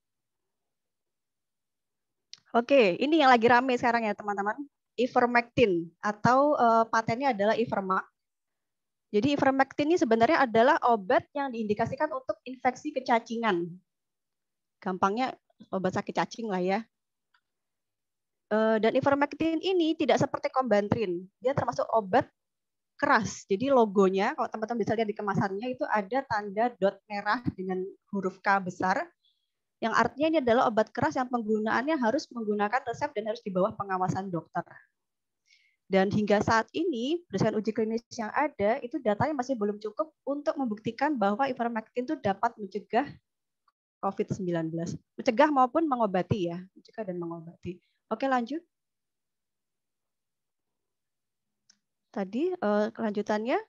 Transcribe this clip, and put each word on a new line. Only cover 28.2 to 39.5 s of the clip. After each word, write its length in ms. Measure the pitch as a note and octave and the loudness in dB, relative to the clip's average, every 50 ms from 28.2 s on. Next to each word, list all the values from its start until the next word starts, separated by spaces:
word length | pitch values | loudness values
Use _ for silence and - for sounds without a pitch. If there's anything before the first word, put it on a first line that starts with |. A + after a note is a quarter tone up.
| F#3 F#3+ F#3 - - | -4 -4 -6 -2 0
K 160 | G#3 G3 G3 | 2 2 2
besar. 480 | F#3+ F3+ F3+ - F#3+ F#3 F#3+ C#4 F4 E4+ _ _ _ _ _ _ _ _ _ _ _ _ _ _ | 0 -4 -6 -2 -2 0 0 -2 -4 -8 _ _ _ _ _ _ _ _ _ _ _ _ _ _
Yang 120 | - A3+ A3 - | -4 -2 0 0
artinya 280 | A3+ A#3 - B3+ D4+ D#4+ | 0 0 0 0 0 2
ini 80 | D#4+ D#4+ C4 | 2 2 2
adalah 260 | A#3+ A3 B3+ - C4 | 4 4 4 4 2
obat 220 | G#3+ G#3+ G#3+ - - | 2 0 0 -2 -2
keras 240 | - C#4 D#4 D4 C#4 | -2 -2 -2 -2 -2
yang 80 | B3+ | -4
penggunaannya 720 | B3 B3+ B3 A3 G#3 A3 G#3+ G#3+ A3 G#3 A3 A#3+ D4+ D#4+ D4 | -2 -4 -4 -2 -2 -2 0 0 0 -2 0 0 0 -2 0
harus 320 | B3 A3 A#3+ D#4 - - | 0 0 0 0 -4 -8
menggunakan 500 | B3 A#3+ A3 G#3 G#3 G#3 G#3 G#3 A3+ C4 C4+ | -10 -6 -4 -2 0 0 0 0 0 -2 -4
resep 240 | A#3+ A#3 - C#4+ D4 | -6 -6 -6 -8 -6
dan 140 | D4 D#4 A3 A3 | -6 -6 -6 -6
harus 100 | A3 A#3+ | -8 -6
di 80 | - G#3 | -8 -4
bawah 240 | F#3 F3+ F#3 A3 A3 | -2 0 0 0 -2
pengawasan 560 | - G3+ G3+ F#3+ F3+ F#3 F3+ F#3+ F#3+ F#3+ G3 | -6 -6 -6 -4 -2 -2 -2 -2 -4 -6 -6
dokter. 320 | E3+ D#3+ D#3 - - F3 E3 - - - - _ _ _ _ _ _ _ _ _ _ _ _ _ _ _ _ _ _ _ _ - | -6 -8 -8 -8 -8 -10 -10 -10 -16 -20 -20 _ _ _ _ _ _ _ _ _ _ _ _ _ _ _ _ _ _ _ _ 0
Dan 180 | F3+ F#3+ F#3+ G3+ | 2 2 2 2
hingga 320 | F#3+ G#3+ G#3 G3 G#3 G#3 | 2 0 2 2 2 2
saat 300 | G#3+ - A#3 A3 A3+ - | 2 2 2 2 0 -2
ini, 480 | - - E4 F#4+ C#4+ A3+ A#3+ C4+ E4 F4 F4 _ | -4 -4 -2 -2 -2 -2 -2 -2 -4 -4 -6 _
berdasarkan 300 | G3 F#3+ - A3 - G#3+ | -4 -2 0 0 0 -2
uji 140 | G3 A3 G#3+ | -4 -4 -4
klinis 300 | - A3 A3 A3+ A#3 - _ - | -2 -2 -2 -4 -6 -8 _ -12
yang 160 | - G#3+ G#3+ | -10 -10 -4
ada, 460 | - - D4 D4+ - - G3+ G#3 A#3 C#4 | -2 -2 -2 -2 -2 -2 0 0 0 -2
itu 160 | - A#3+ - D#4 | -4 -8 -8 -4
datanya 320 | B3+ G#3+ G3+ G3+ A#3 D4 D#4 | -2 -2 0 0 0 -2 -2
masih 220 | C4+ B3 C4 | -2 -4 -4